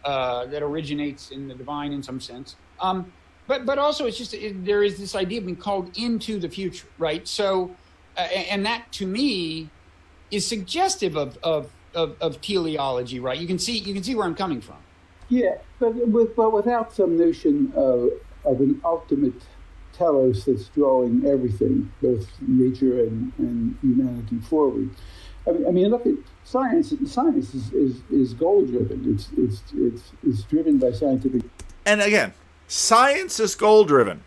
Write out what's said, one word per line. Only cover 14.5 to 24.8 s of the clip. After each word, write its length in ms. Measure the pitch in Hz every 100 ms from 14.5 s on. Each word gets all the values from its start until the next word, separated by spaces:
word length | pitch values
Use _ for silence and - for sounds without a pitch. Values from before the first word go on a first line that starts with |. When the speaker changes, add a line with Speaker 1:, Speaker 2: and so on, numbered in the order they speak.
| 131
Speaker 1:
from. 160 | - 78 - _ _ _ -
Speaker 2:
Yeah, 260 | 247 202 - - -
but 160 | 233
with, 420 | 226 240 220 226 233
but 160 | 220
without 400 | 214 240 240 220
some 240 | - 185 165
notion 560 | 170 156 160 143 135
of, 360 | 143 135 123 120 - - -
of 160 | 151 127
an 180 | 135 143
ultimate 560 | 170 165 - 139 139 127 - - - - -
telos 500 | - 175 139 131 110
that's 240 | - 120 -
drawing 560 | - 143 131 123 120
everything, 680 | 139 139 123 104 110 - 110 -
both 240 | 127 117 98 -
nature 580 | 135 127 127 127 135 123
and, 320 | 113 113 123 -
and 400 | 123 117 113 -
humanity 580 | 135 123 131 120 110 117
forward. 500 | - 156 143 113